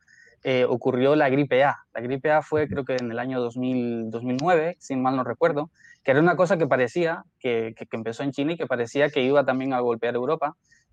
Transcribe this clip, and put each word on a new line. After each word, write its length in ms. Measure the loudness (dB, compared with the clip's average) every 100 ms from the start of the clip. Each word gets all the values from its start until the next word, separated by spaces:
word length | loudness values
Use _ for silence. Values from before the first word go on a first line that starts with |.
| _ _ -20 _
eh, 220 | -2 2 2
ocurrió 480 | 0 0 2 4 4
la 140 | 4
gripe 340 | 2 2 2
A. 200 | 2 0 _
La 80 | -10
gripe 300 | -6 -4 0
A 100 | 0
fue, 260 | 2 -2 -2
creo 160 | -4
que 120 | -4 -4
en 160 | -4
el 80 | -6
año 220 | -4 -4
dos 160 | -4 -4
mil, 520 | -2 -2 -2 -4 -6
dos 140 | -6
mil 140 | -4 -2
nueve, 340 | 2 2 0 -6
si 160 | -8 -2
mal 220 | -2 -2
no 60 |
recuerdo, 460 | -4 0 0 0 -6 _ -20 _
que 80 | 0
era 80 | 4
una 160 | 4 4
cosa 220 | 2 2
que 80 | 2
parecía 600 | 2 0 0 -2 -4 -10 _
que, 380 | -2 -2 -2 -8
que, 80 | -10
que 100 | -8
empezó 260 | -8 -6
en 80 | -6
China 220 | -2 -4
y 40 | -2
que 80 | -4
parecía 440 | -2 -2 0 0
que 120 | 2
iba 240 | 2 4 2
también 280 | 0 0
a 80 | -2
golpear 340 | 0 -2 -2 -2
Europa, 400 | -2 -2 -2 -6 _ _ _